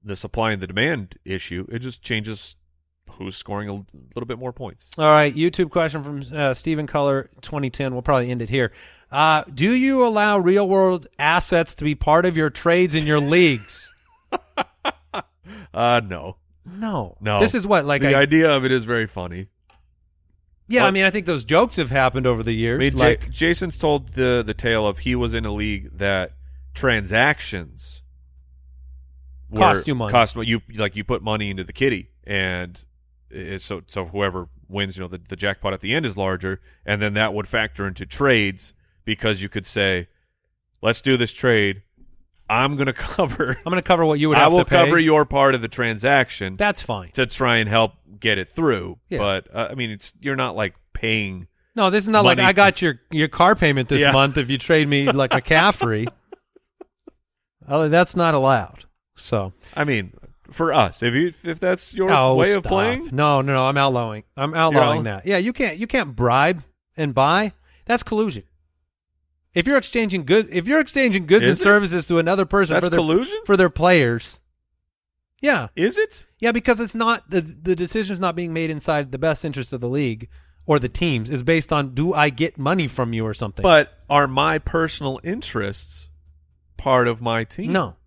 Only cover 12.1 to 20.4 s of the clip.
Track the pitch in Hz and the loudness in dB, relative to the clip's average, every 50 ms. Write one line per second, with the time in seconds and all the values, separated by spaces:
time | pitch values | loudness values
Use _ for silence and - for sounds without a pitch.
12.1 | 151 165 175 185 165 160 156 151 - - - 170 170 180 185 175 147 160 156 151 | 4 4 4 2 0 0 -2 -2 -4 -2 0 2 2 4 2 2 0 -2 0 2
13.1 | 151 147 147 143 160 180 180 160 135 113 101 - - - - - _ _ _ _ | 2 2 2 2 4 4 4 4 2 0 -6 -12 -14 -14 -14 -18 _ _ _ _
14.1 | _ _ _ _ - 370 _ _ _ - - _ _ _ _ - - _ _ _ | _ _ _ _ -10 -10 _ _ _ -8 -8 _ _ _ _ -8 -8 _ _ _
15.1 | - 208 - _ _ _ _ 175 214 214 185 - - 98 117 117 120 117 110 98 | -12 -12 -12 _ _ _ _ -20 -20 -20 -20 -12 -4 -2 2 2 2 2 0 -2
16.1 | 92 82 69 92 - _ _ _ _ _ _ 175 180 196 220 220 202 147 107 90 | -10 -10 -10 -14 -14 _ _ _ _ _ _ -20 -12 -10 -8 -6 -6 -6 -8 -8
17.1 | - - 98 107 208 202 202 214 233 240 185 202 208 175 139 143 143 139 139 139 | -12 -8 -4 -2 2 2 2 2 2 -2 0 2 2 2 2 0 -2 0 2 2
18.1 | 139 139 139 143 151 160 160 160 147 139 131 131 131 127 110 110 120 117 113 110 | 4 4 4 4 4 4 4 4 4 2 2 0 0 0 0 -2 -2 -2 -2 -4
19.1 | - 98 90 87 85 90 95 - _ _ _ _ _ _ _ _ _ _ _ _ | -6 -12 -12 -10 -10 -12 -14 -16 _ _ _ _ _ _ _ _ _ _ _ _
20.1 | _ _ _ _ _ _ | _ _ _ _ _ _